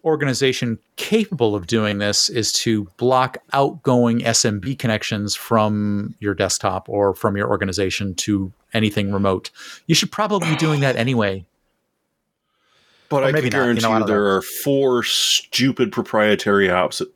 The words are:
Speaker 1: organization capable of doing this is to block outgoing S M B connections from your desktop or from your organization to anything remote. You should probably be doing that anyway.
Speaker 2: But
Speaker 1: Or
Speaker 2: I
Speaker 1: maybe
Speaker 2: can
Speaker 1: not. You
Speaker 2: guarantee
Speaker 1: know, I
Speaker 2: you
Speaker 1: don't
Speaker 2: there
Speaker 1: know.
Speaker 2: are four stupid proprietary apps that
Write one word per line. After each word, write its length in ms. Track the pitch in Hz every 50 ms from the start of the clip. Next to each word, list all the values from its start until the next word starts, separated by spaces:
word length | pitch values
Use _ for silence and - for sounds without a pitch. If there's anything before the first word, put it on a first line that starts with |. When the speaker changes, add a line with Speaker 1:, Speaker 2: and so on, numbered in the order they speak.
| -
Speaker 1:
organization 720 | 160 156 - 143 139 123 - 139 131 131 - 131 120 113 - _ _ _
capable 580 | - - - 208 226 208 - 185 135 120 110 104
of 100 | 101 90
doing 320 | 87 117 113 107 104 104 101
this 280 | 104 101 101 - - -
is 220 | - 123 107 -
to 320 | - - - 117 113 107 101 87 _
block 400 | - 120 123 131 127 131 127 - - _ _ -
outgoing 720 | 139 139 139 196 160 _ 139 127 123 120 117 117 120 117
S 180 | 117 110 - -
M 160 | 117 107 101
B 160 | 101 135 135
connections 580 | - - 117 110 107 - - 113 104 104 101 -
from 800 | - - - 117 110 107 107 107 104 104 104 104 101 104 101 - _
your 140 | 104 101 98
desktop 560 | 92 101 90 - - - 101 95 95 - -
or 240 | - 101 101 98 92
from 240 | - - 110 101
your 100 | 101 104 -
organization 640 | 104 92 101 95 90 92 98 92 - - 104 98 90
to 360 | - - - 104 98 98 92 - _ _ _ -
anything 400 | 113 110 104 - 110 101 98 101
remote. 360 | 98 101 98 95 92 - - _ - - - - - _
You 80 | - 165
should 160 | - 214 -
probably 380 | - - 214 208 208 196 165 160
be 60 | 156
doing 240 | 139 160 156 151 143
that 160 | 139 135 123
anyway. 480 | 113 113 127 131 117 104 101 95 95 90 _ _ _ _ _ _ _ _ _ _ _ _ _ _ _ _ _ _ _ _ _ _ _ _ _ _ _ _ _ _ _ _
Speaker 2:
But 160 | _ 151 139 135
Speaker 1:
Or 40 |
Speaker 2:
I 40 | 135
Speaker 1:
maybe 180 | 143 156 131 123
Speaker 2:
can 100 | 107 139
Speaker 1:
not. 60 | 127
You 60 | 120 117
Speaker 2:
guarantee 60 | 113 113
Speaker 1:
know, 80 | 113
I 20 | 110
Speaker 2:
you 60 | 110
Speaker 1:
don't 80 | 104 101
Speaker 2:
there 140 | 104 101 104
Speaker 1:
know. 80 | 98 98
Speaker 2:
are 60 | 95
four 600 | - - - - - 143 139 139 139 131 123 120 110
stupid 920 | - - - - - - - - _ - - 123 135 120 - 123 104 -
proprietary 760 | 120 107 - - 110 107 107 104 98 - 107 101 101 98
apps 300 | 92 90 90 82 73 -
that 100 | - - - _